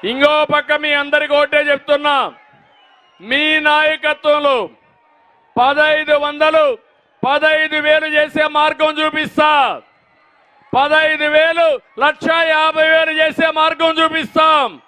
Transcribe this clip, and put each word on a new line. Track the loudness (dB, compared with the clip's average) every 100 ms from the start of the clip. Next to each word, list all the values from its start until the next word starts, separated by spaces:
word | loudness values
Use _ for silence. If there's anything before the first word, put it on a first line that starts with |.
| -6
ఇంకో | 0 0 2 0
పక్క | -2 -2
మీ | -4 0
అందరికీ | -2 -2 -2 0 0
ఒకటే | 2 0 0
చెప్తున్నా, | -2 0 -2 0 0 -2 -8 _ _ _ _ _ _ _ _
మీ | -6 -2 0 0
నాయకత్వంలో | 0 0 0 -2 -4 -2 0 0 0 -2 -4 _ _ _ _ _ _ _ _ 0
పదహైదు | 0 2 2 2 0 0 0
వందలు, | -4 0 2 0 -2 _ _ _ _
పదహైదు | -2 0 2 0 -2 -2 0
వేలు | 0 0
చేసే | -2 -2 -2 -2
మార్గం | 0 -2 0 -2 0
చూపిస్తా, | -4 -4 -6 0 2 2 0 -4 _ _ _ _ _ _ _ _ _
పదహైదు | -2 2 2 0 -2 0 2
వేలు, | 2 2 0 0 _ -2
లక్ష | -2 -2 -2
యాభై | 0 0 0 0 0 2
వేలు | 2 0 0
చేసే | -2 0 -2
మార్గం | 0 -2 0 -2 2
చూపిస్తాం. | 0 -2 -4 0 2 2 0 -6